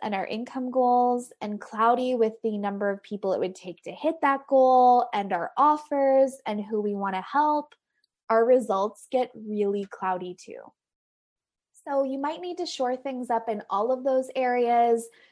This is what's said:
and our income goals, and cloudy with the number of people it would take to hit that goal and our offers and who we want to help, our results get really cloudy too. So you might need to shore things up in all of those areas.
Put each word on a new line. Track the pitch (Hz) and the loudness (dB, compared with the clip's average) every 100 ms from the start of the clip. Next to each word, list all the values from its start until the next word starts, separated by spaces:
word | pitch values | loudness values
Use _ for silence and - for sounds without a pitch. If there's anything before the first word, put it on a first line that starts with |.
and | - | -6
our | 196 | -4
income | - 220 247 269 254 | -6 -8 -8 -8 -4
goals, | 254 247 247 247 247 247 - | 0 2 4 2 0 -4 -12
and | 208 208 | -10 -10
cloudy | - 214 226 247 254 | -10 0 2 2 0
with | 247 220 220 | 0 0 -2
the | 226 208 | -6 -4
number | 202 202 202 | -4 -4 -4
of | 196 | -4
people | - 202 190 | -8 -6 -4
it | 180 | -2
would | 180 185 | -4 -6
take | 180 170 | -14 -14
to | - | -16
hit | 180 302 320 | -6 -4 0
that | 285 277 - | 0 0 2
goal | 269 262 254 247 247 - | 4 6 6 8 6 2
and | 208 196 | -2 -2
our | 180 165 - | -4 -4 2
offers | 294 302 - 285 269 269 269 254 - | 2 2 -2 0 4 4 4 0 -8
and | 208 | -6
who | 202 220 | -4 -4
we | 208 | -2
want | 202 196 185 | -4 -4 -6
to | |
help, | 185 285 302 302 294 _ _ _ _ _ - | -2 0 2 0 -4 _ _ _ _ _ 0
our | 226 | 2
results | 233 254 214 196 208 - - | 6 4 4 -2 -2 -6 -4
get | 254 247 | -2 -2
really | 226 214 208 202 202 196 | -6 -8 -2 -2 -2 -6
cloudy | - 190 185 180 180 | -6 -4 -4 -6 -14
too. | - - - _ _ _ _ _ _ _ _ _ _ _ 311 | -16 -18 -18 _ _ _ _ _ _ _ _ _ _ _ -4
So | 277 | 0
you | 269 269 | 0 -2
might | 285 339 | -4 -6
need | 359 349 | -8 -8
to | 330 | -8
shore | - 247 254 | -4 -4 -2
things | 269 254 247 | -6 -8 -2
up | 233 233 | -2 -2
in | 208 - | -6 -4
all | 196 233 | -2 0
of | 254 | 0
those | 269 262 262 262 | 0 0 0 -2
areas. | 254 247 240 240 240 233 226 - _ | 0 0 2 4 4 2 -2 -16 _